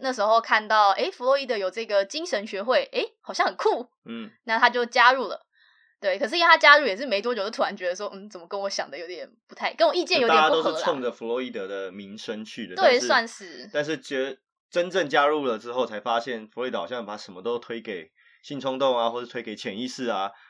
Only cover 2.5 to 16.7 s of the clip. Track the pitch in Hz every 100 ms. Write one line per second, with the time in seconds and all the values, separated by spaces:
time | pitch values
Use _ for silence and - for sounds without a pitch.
2.5 | 196 220 220 156 254 427 _ - 196 370
3.5 | 185 440 370 - _ - 117 110 _ -
4.5 | 226 240 240 233 247 240 269 208 - _
5.5 | _ _ _ _ _ 202 196 220 339 339
6.5 | 320 302 294 269 190 269 202 233 226 196
7.5 | 226 175 196 180 185 208 190 208 185 170
8.5 | 202 196 196 143 143 175 170 135 _ _
9.5 | - 202 - 311 349 311 339 175 160 156
10.5 | 160 156 160 185 143 120 - 113 123 127
11.5 | 113 95 98 95 95 98 110 - 107 107
12.5 | - 98 90 359 247 123 240 226 - 185
13.5 | 131 107 147 147 147 - 135 135 - _
14.5 | _ _ 175 180 185 151 151 143 151 131
15.5 | 110 120 123 113 104 120 117 131 113 107
16.5 | - 107